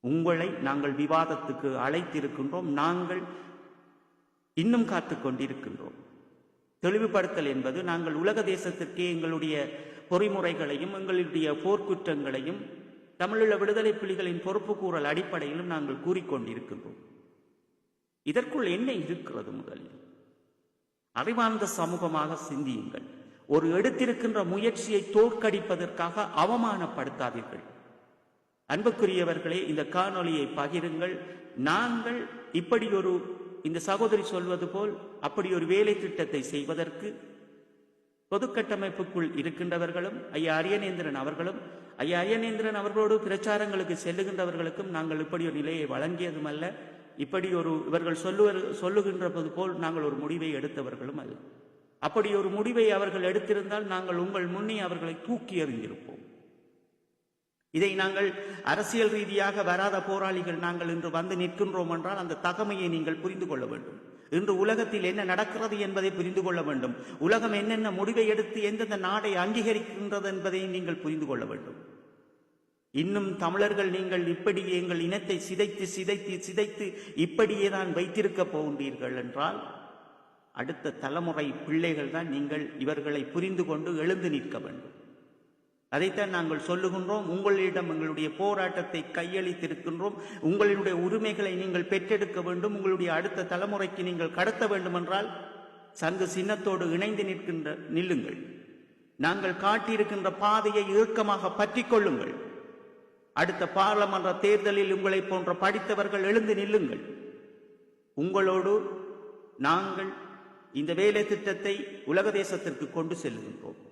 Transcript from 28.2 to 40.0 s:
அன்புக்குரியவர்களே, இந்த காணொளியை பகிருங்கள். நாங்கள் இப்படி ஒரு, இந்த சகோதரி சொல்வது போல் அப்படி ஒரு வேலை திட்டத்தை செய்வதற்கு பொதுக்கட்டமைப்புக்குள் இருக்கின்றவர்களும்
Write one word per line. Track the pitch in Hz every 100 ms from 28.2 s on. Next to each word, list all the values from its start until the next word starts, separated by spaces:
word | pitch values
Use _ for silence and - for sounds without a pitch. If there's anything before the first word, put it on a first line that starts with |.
| _ _ _ _ _
அன்புக்குரியவர்களே, | 151 220 233 202 185 170 156 165 165 190
இந்த | 156
காணொளியை | 143 180 196 190 170 156 139 -
பகிருங்கள். | 143 170 170 160 180 185 - - - -
நாங்கள் | 135 180 240 233 226 247 - - -
இப்படி | 170 170 233 220
ஒரு, | 202 185 180 - - - -
இந்த | 156 165
சகோதரி | 180 196 226 208
சொல்வது | - 190 180 175 175
போல் | 190 208 - - -
அப்படி | 147 - 185
ஒரு | 180 165
வேலை | 190 214 202
திட்டத்தை | 190 165 156 143
செய்வதற்கு | 131 143 139 160 160 - 208 214 - - - - _ _ _ _ _ _ _
பொதுக்கட்டமைப்புக்குள் | 202 247 226 214 202 196 185 180 180 165 -
இருக்கின்றவர்களும் | 170 147 175 170 170 175